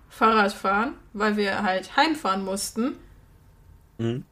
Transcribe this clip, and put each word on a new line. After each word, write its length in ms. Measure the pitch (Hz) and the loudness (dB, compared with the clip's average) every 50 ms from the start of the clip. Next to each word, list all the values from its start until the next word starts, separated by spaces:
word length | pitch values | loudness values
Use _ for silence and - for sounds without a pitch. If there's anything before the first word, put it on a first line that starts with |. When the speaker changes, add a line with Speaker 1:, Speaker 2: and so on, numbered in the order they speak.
| - - | -20 -18
Speaker 1:
Fahrradfahren, 840 | - - 233 226 220 214 202 202 - - - 196 202 208 233 294 339 - - - - | -2 2 2 4 6 4 4 2 0 -2 -2 0 0 0 0 -2 -4 -10 -16 -12 -4
weil 240 | 202 214 214 208 | -2 0 0 2
wir 240 | 214 202 196 - 196 208 | 0 0 0 0 0 0
halt 320 | 185 190 185 - - - | 0 0 -2 -4 -2 2
heimfahren 480 | 277 294 320 302 - - 190 190 196 190 | 2 2 2 0 0 -2 -2 -2 0 -2
mussten. 480 | 185 196 196 - - - 226 233 302 - - - - - - - - - - - - - - - - - - - _ _ | -4 -4 -4 -6 -6 -4 -4 -4 -4 -4 -8 -14 -20 -20 -20 -20 -20 -20 -20 -20 -20 -20 -20 -20 -20 -20 -20 -20 _ _
Speaker 2:
Mhm. 260 | - 113 117 120 135 - - | -4 -2 -2 -2 -4 -8 -4